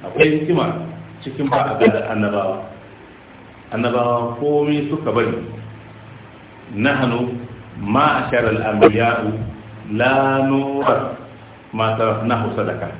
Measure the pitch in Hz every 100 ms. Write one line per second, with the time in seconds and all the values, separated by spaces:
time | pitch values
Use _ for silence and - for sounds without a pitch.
0 | - - 151 151 156 170 - - - -
1 | - - 139 139 139 127 113 110 113 107
2 | - 107 104 101 95 95 - - - -
3 | - - - - - - - 110 120 123
4 | 120 120 120 113 147 147 147 147 147 156
5 | - 113 113 - - - - - - -
6 | - - - - - - - 101 127 139
7 | 127 117 123 120 - - - - 101 123
8 | 151 139 123 123 113 110 110 104 113 107
9 | 117 117 107 110 113 - - - 107 107
10 | 123 135 135 135 135 139 139 139 135 107
11 | - - - - - - - 110 110 110
12 | 113 110 113 113 110 - 90 82 87 -